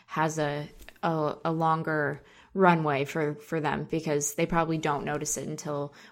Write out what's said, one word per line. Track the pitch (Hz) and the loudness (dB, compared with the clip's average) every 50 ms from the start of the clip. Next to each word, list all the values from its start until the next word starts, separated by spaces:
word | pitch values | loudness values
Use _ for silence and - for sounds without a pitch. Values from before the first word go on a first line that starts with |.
| - | -16
has | - - 151 156 160 156 156 | -8 -2 0 0 0 0 0
a, | 151 143 147 147 147 - - - - - - - - | -2 -2 -2 -4 -6 -10 -14 -20 -20 -20 -12 -4 -2
a, | 170 160 156 151 151 - - - | 0 0 2 0 0 -2 -2 -2
a | 165 | -2
longer | 165 165 165 160 160 160 156 160 156 151 147 139 151 - - - - - - _ - | 0 2 4 4 2 2 0 0 0 0 0 0 -2 -6 -12 -20 -20 -20 -20 _ 0
runway | 190 185 175 170 165 156 151 143 135 135 | 4 6 6 6 6 4 2 2 0 0
for, | - - 165 151 147 147 | -2 0 -2 0 -2 -2
for | 147 - - 165 160 | -6 -8 -4 -4 -2
them, | 147 143 139 143 147 - | 0 0 -2 -2 -4 -2
because | 160 160 160 160 147 147 143 - - | -4 -2 0 0 0 0 0 -2 0
they | - 170 | 0 0
probably | 170 175 170 160 160 160 | 2 2 2 2 2 0
don't | 156 160 156 143 139 - | 0 0 0 -2 -2 -2
notice | 143 147 143 151 - - | -4 -4 -4 -4 -4 -4
it | 131 139 | -6 -6
until | 147 151 151 - 147 147 143 143 143 - - - - | -8 -8 -8 -6 -6 -4 -4 -6 -6 -10 -18 -20 -20